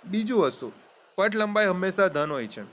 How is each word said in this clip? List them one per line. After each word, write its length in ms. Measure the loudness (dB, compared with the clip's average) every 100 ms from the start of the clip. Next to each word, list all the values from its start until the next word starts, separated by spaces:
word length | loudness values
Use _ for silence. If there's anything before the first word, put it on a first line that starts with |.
| -4
બીજું 360 | -4 0 2
વસ્તુ, 300 | 2 0 -12 -14 -20 _ _ -2
પથ 200 | 0 0
લંબાઈ 300 | 0 2 2
હંમેશા 420 | 2 -2 2 2
ધન 240 | 2 -2
હોય 160 | -4 -6
છે 140 | -12 -16